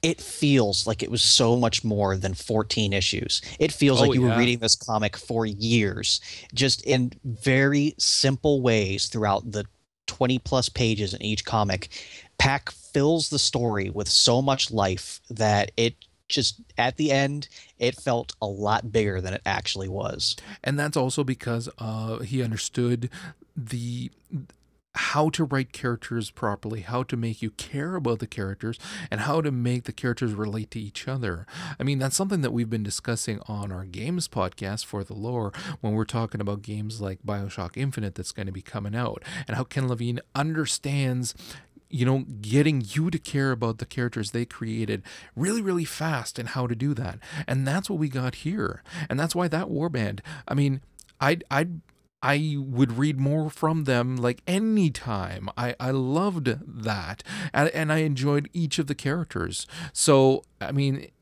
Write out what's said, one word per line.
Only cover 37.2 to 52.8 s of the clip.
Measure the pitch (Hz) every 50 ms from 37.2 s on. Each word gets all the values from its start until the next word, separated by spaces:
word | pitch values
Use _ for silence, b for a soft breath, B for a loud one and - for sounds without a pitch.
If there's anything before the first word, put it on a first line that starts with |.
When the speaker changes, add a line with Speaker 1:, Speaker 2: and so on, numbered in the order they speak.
| -
Speaker 2:
BioShock | - 104 101 98 101 - - 92 85 -
Infinite | - 135 139 131 - 107 98 -
that's | - 90 -
gonna | - - 101 95 92
be | 95 -
coming | - - 110 98 101 104
out, | 117 123 120 - - - B B 180 139 B
and | -
how | - 127
Ken | - - 143 131 127
Levine | 123 113 120 120 120 120 - _ _
understands, | 135 143 156 160 156 151 131 - - - 143 139 143 139 131 127 127 123 117 - B B B B B B B _ - _ _ -
you | 131 123
know, | 123 131 135 131 - 127 107
getting | 104 107 113 139 147 156 151 135 117
you | 98 - 147 160 180
to | 170 160
care | _ - - 139 135 135
about | 127 113 120 117 113 110
the | 113
characters | - - - 123 120 - 123 107 107
they | - 117 120
created | - - - 117 113 110 113 113 104 107 101 95 B B B B B B
really, | 113 143 190 214 233
really | 214 190 185 175 165
fast | - - - 156 165 156 127 110 - - -
and | 120 117
how | - 131 127 123
to | 120
do | 113 131 143 147
that. | 110 131 90 92 110 B B B 151 151 B
And | 127 131 135
that's | 135 143 185 190 -
what | 202 156
we | 156 147
got | 131 139 127 127 123
here. | - - 151 185 214 - - - - _ B B 175 156 B
And | - 131
that's | 160 165 -
why | 175 175 170
that | 151 160 180
warband, | - - 139 156 170 151 127 110 101 104 101 - B B B B
I | - -
mean, | 139 143 139 135 131 - - _ - - _ _ _
I'd, | 139 139 160 175 - _
I'd, | 139 139 160 180 175 160 - _ _ _ _ _ _ _ -
I | 131 143 143 156 156 147 143
would | 135 135 131 120